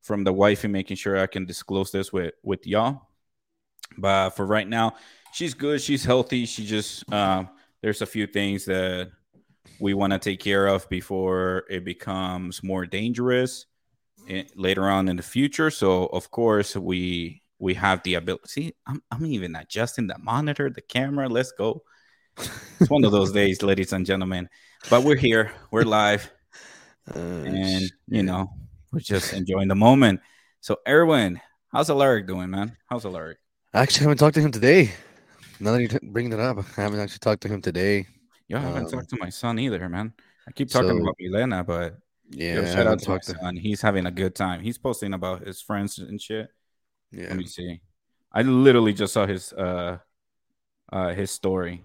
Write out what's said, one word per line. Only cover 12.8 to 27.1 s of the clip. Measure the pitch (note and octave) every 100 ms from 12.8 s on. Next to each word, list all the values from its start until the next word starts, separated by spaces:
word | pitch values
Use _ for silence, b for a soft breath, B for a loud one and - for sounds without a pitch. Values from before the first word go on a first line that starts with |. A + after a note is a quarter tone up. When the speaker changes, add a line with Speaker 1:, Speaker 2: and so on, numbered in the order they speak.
| F2
Speaker 1:
dangerous | F#2+ A2+ A#2+ B2 B2 B2+ - - _ _ _ _ _ -
i-, | F#2+ - F#2+
later | F#2 F#2+ G2
on | F#2+ F#2+
in | F2+
the |
future. | - B2 C#3+ - D#3
So, | - G2 F#2 F#2
of | F2+ -
course, | - A#2 G#2+ G2+ G2+
we, | F2 F#2 F2+ F2 E2+ - _ _
we | F#2+
have | F#2 G2+ F#2
the | F#2 F2
ability. | F2 F#2 -
See, | - D#3+ - -
I'm, | C#3+ _
I'm | B2 D#3+
even | A#2+ F2+ D#2+
adjusting | D2+ G#2+ A#2+ - G#2
the | -
monitor, | - B2 D3+ C#3+ C#3
the | -
camera. | _ B2 C#3 C#3+ C3+
Let's | A#2 B2+
go. | - A2 - _ B B B B B B B B B
It's | C#3+
one | D3
of | A2+
those | G2+ F#2+
Speaker 2:
<laughs> | G2+
Speaker 1:
days, | G2+ F#2
ladies | G2 G2 F#2
and | F#2+ F#2
gentlemen. | F#2+ F#2 F#2 F2+ b b b -
But | A#2+
we're | C#3 C#3
here. | B2+ A2+ G#2+ - -
We're | A2
live. | A2+ G#2+ G#2 G#2 - _ _ B B B B B -